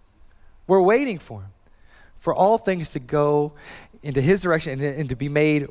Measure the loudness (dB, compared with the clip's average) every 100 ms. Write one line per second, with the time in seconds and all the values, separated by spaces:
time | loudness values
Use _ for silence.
0 | _ _ -20 -20 -20 -10 0 2 4 2
1 | 0 -8 -12 -16 -16 -20 _ _ -20 -20
2 | -20 -8 -2 2 4 2 0 -4 -4 -10
3 | -4 0 2 2 -2 -8 -20 -20 -20 -16
4 | -6 0 2 2 2 -2 -2 -6 -6 -4
5 | -6 -6 -2 0 2 2 -2